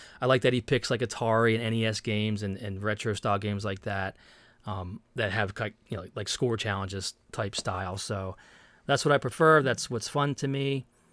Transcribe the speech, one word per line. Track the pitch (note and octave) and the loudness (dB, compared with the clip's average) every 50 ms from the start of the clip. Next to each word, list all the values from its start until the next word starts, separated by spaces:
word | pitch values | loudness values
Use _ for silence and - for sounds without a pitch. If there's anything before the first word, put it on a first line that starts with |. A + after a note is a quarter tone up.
| - - - - | -20 -20 -8 0
I | C3 | 4
like | B2+ C3 B2+ | 4 4 6
that | - B2+ B2 | 4 4 2
he | B2 | 2
picks, | A2+ - C#3 B2 - - | 2 0 0 0 2 0
like, | C3 A2 | -2 -2
Atari | B2 A2 - - B2 A2+ A2 A2+ A#2 A#2 A2 | -2 -4 -4 -2 0 2 4 6 6 6 4
and | A2+ A#2 | 2 2
N | A2 A2+ | 0 0
E | A2+ A2 | 0 0
S | A2 G#2+ - | 0 -2 -2
games | - A#2 G#2+ G#2+ G#2+ G#2+ G#2+ G2+ | -2 -2 0 0 2 0 0 -2
and, | G#2 G2 F#2+ G2 | -2 -4 -4 -4
and | - G#2 G2 F#2+ | -6 -8 -6 -4
retro | G2+ G#2+ G#2 G#2 - A#2 G#2 | -2 -2 -2 -2 -2 -2 -2
style | - - A#2 G2+ G2 | 0 0 0 0 0
games | G#2 G#2+ G#2 G2+ G2+ | 0 -2 -2 -2 -2
like | G#2 G2 F#2+ - | -4 -6 -6 -6
that, | A2 G2+ G2 F#2+ F#2+ - _ - - - - - - _ _ _ | -6 -4 -4 -4 -4 -6 _ -18 -20 -20 -20 -20 -20 _ _ _
um, | G#2+ G2 F#2+ F#2 F2+ G2 - - _ _ | -8 -8 -6 -6 -8 -10 -12 -16 _ _
that | - A2+ G2+ | -2 -2 0
have, | F#2+ A2+ G#2+ F#2+ G2 | 0 0 -2 -2 -2
ki-, | - A#2 G#2+ - _ _ _ | -4 -6 -6 -6 _ _ _
you | B2 - | -8 -8
know, | - - - | -8 -10 -10
like, | A2 G2+ - | -8 -6 -6
score | - - C3+ B2 A#2 G#2 | -2 0 0 0 0 0
challenges | - A2 G2+ G2 G2 F#2+ G2 G2 F#2+ - - _ _ _ | 0 0 0 0 -2 -4 -6 -6 -6 -8 -10 _ _ _
type | - - A2 G2+ - | -6 -6 -4 -4 -4
style. | - - A#2 F#2 F#2 F#2+ F2+ F#2 G2 | -6 -6 -4 -4 -4 -4 -6 -6 -6
So | - - G#2+ G2 F#2+ F#2+ G2 - - - - - - - _ _ _ - | -6 -6 -6 -6 -6 -6 -10 -12 -18 -20 -20 -20 -20 -20 _ _ _ 0
that's | C#3 C3+ - | 0 2 4
what | D3+ | 4
I | C#3+ C3+ | 4 4
prefer. | - B2+ - - E3 D#3+ D#3 D#3 | 2 -2 0 4 6 8 8 8
That's | C3+ C3+ A#2+ G#2+ - - | 6 4 0 -2 -2 -4
what's | B2+ A2+ - - | -4 -4 -4 -2
fun | - D3 C#3+ C#3+ C#3 | 0 0 0 0 0
to | - - C#3 | -2 -2 -2
me. | C3+ C#3 C#3 C#3 C#3 C3+ B2+ - _ _ _ _ | -2 -2 0 0 -2 -2 -4 -8 _ _ _ _